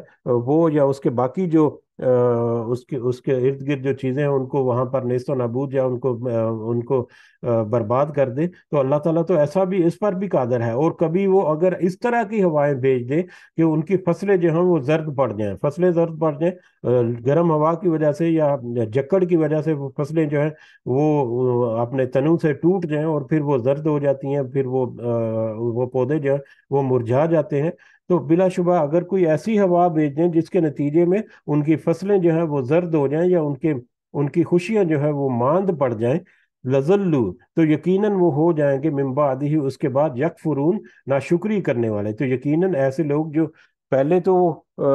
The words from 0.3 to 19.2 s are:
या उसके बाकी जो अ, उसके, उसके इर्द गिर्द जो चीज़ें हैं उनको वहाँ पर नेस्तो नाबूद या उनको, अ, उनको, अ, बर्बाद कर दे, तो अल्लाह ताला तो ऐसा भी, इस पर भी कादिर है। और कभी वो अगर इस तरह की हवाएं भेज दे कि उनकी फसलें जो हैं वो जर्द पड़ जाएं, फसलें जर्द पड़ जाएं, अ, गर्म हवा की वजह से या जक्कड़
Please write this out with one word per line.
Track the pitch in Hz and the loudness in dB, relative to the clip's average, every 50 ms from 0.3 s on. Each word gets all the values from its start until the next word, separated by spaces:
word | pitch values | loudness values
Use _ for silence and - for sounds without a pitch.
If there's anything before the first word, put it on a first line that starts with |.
| 120 120 117 127 147 160 170 160 | -2 0 0 0 2 2 2 2
या | 151 151 139 | 2 2 2
उसके | 139 135 - - 147 123 | 2 0 0 -2 -2 0
बाकी | 117 127 127 - 185 190 | 0 -2 -2 -2 -4 -2
जो | 170 151 160 156 139 - - _ _ _ - - | 2 2 4 2 2 0 -4 _ _ _ -4 0
अ, | 131 127 123 123 123 120 117 117 117 117 120 110 113 | 2 2 4 2 2 2 0 0 -2 -2 -4 -4 -4
उसके, | 127 123 - - 151 | -6 -6 -6 -8 -8
उसके | 123 117 123 123 - - 160 | -4 -4 -4 -4 -4 -2 -2
इर्द | 135 127 123 135 135 135 | -2 0 0 0 -2 -2
गिर्द | 135 139 147 131 131 | -4 -6 -4 -4 -2
जो | 139 131 | -4 -4
चीज़ें | - 135 131 127 143 147 | -2 -4 -4 -2 -2 0
हैं | 143 | 0
उनको | 139 135 131 127 151 139 131 | 0 -2 -2 -2 -2 -2 0
वहाँ | 127 120 123 127 | 0 0 0 -2
पर | 123 135 127 117 | -2 -2 -4 -2
नेस्तो | 120 123 123 123 - 143 | -2 -2 -4 -4 -4 -4
नाबूद | 127 123 117 117 127 143 135 131 | -2 -2 -2 -4 -4 -4 -4 -2
या | 131 131 | -2 -2
उनको, | 127 127 120 135 131 120 | -2 -2 -2 -4 -4 -4
अ, | 113 123 127 117 113 113 113 113 110 107 117 | -4 -4 -4 -2 -2 -2 -2 -4 -4 -4 -4
उनको, | 120 120 117 120 139 127 | -4 -4 -2 -2 -2 -2
अ, | 123 - _ - - _ _ _ - | -2 -4 _ -20 -20 _ _ _ -4
बर्बाद | 123 117 113 110 104 117 120 110 104 120 131 151 156 147 | -2 0 0 0 0 -2 -2 0 0 0 0 0 0 0
कर | 147 135 127 | -2 -2 -2
दे, | 117 143 165 | -2 -2 -4
तो | 175 - - _ _ 160 | -4 -6 -10 _ _ -2
अल्लाह | 143 131 131 147 147 | 0 0 0 0 0
ताला | 156 170 160 170 160 | 0 0 0 0 0
तो | 175 185 | 0 2
ऐसा | 151 147 143 - 190 190 | 2 2 0 0 0 -2
भी, | 180 196 190 165 | 0 0 0 0
इस | 170 170 | 0 0
पर | - 214 208 180 | -2 -2 -2 -2
भी | 185 208 | -2 -4
कादिर | 185 - 147 127 117 127 120 | -2 -2 0 0 0 0 0
है। | 117 117 113 | 0 -2 0
और | 127 156 170 165 - | 0 0 0 0 0
कभी | 175 156 165 180 196 | -2 0 0 0 2
वो | 190 185 196 | 2 2 2
अगर | 185 147 156 151 180 185 175 | 2 2 0 0 0 0 0
इस | - 165 185 185 - | 0 -2 -2 -2 -2
तरह | - 240 240 233 226 | -2 -2 0 0 -2
की | 196 226 214 | -2 0 0
हवाएं | 185 170 151 147 143 147 143 | 0 2 2 2 2 2 0
भेज | 123 127 135 131 123 120 | 2 2 2 2 0 0
दे | 120 143 165 180 180 - - - _ _ | -2 -2 -2 -2 -4 -8 -20 -20 _ _
कि | - 165 | 0 2
उनकी | 160 156 156 156 - 196 | 2 2 0 0 0 -2
फसलें | 180 185 170 165 - 196 202 202 180 | 0 0 0 -2 0 0 0 2 2
जो | 170 165 | 2 2
हैं | 156 170 | 2 2
वो | 180 180 175 156 | 2 2 2 2
जर्द | 123 139 156 160 156 156 131 | 2 0 0 0 -2 -2 -2
पड़ | 131 131 113 107 | -2 -2 -2 -2
जाएं, | 104 107 101 95 - - | -4 -4 -4 -4 -4 -4
फसलें | 147 - 170 180 185 170 | -4 -2 0 0 2 2
जर्द | 165 170 165 160 151 | 2 0 0 -2 -2
पड़ | 160 156 143 | -2 -2 -2
जाएं, | 139 165 180 | -2 -2 -2
अ, | 180 - - _ _ _ - 120 123 123 120 117 120 117 | -4 -6 -12 _ _ _ -2 0 2 2 2 0 -2 -4
गर्म | 113 131 143 165 175 170 | -2 0 2 2 2 2
हवा | 156 151 151 160 170 | 2 2 2 0 0
की | 165 190 180 | 0 0 0
वजह | 160 151 156 151 | 0 2 0 0
से | 143 - 165 170 | 0 0 0 0
या | 165 160 151 143 139 131 117 | 2 2 2 0 0 -2 -4
जक्कड़ | 120 120 120 113 107 107 139 135 139 190 196 | -4 -4 -4 -2 -2 -2 -2 -2 0 0 0